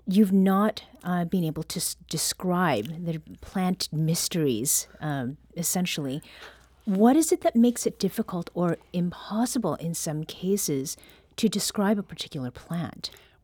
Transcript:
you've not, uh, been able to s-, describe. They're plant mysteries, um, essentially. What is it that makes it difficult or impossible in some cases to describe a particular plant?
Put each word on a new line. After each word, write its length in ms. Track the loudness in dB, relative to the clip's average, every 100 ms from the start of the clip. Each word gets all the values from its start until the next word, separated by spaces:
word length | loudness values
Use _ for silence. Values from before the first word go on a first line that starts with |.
| 2
you've 260 | 4 6
not, 520 | 6 6 4 2 -2 -10 -10
uh, 200 | -4 -2 0
been 180 | 0
able 200 | 0 -4
to 140 | -6 -6
s-, 160 | -6 -8 -8
describe. 960 | -4 -4 -4 -2 2 2 0 -2 -6
They're 160 | -6 -6 -8 -18
plant 460 | -8 -2 0 -2 -4
mysteries, 960 | 0 0 0 0 0 2 2 0 -2 -2 -8
um, 360 | -6 -4 -6 -8 _ -6
essentially. 640 | -2 -2 -2 -2 -4 -6 -10 -18 -20 -20 _ _ -2
What 300 | 4 6 6
is 160 | 4
it 100 | 2
that 140 | 2 6
makes 300 | 4 4 -2
it 120 | -2
difficult 500 | -2 -2 -4 -6 -6
or 240 | -2 0 -2 _
impossible 800 | -2 -2 -4 -6 -2 0 0 -2
in 180 | -2 -4
some 320 | -4 -4 -4
cases 720 | -6 -4 0 0 0 -2 -4 -10 -16 -20 _ 0
to 140 | 0
describe 480 | 0 -2 0 0 0
a 40 |
particular 460 | -2 -12 -10 -8 -8
plant? 600 | -8 -8 -6 -6 -8 -14 -14 -20 _